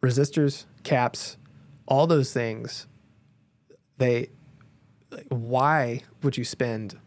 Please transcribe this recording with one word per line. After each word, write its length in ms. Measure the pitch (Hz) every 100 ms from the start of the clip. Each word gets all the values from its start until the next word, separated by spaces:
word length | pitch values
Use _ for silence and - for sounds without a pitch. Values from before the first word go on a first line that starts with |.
resistors, 640 | 131 123 143 - 147 - - -
caps, 540 | - 135 143 - - - - - - - -
all 180 | 135 165
those 260 | 160 131
things, 540 | 127 117 110 117 - - _ _ _ _ _ _ _ _ - _ -
they, 320 | 127 120 - - - - - _ _ _ _
like, 140 | - -
why 720 | 127 113 127 139 156 123 120 - -
would 160 | 147 131
you 60 |
spend 540 | 120 - 123 110 104 -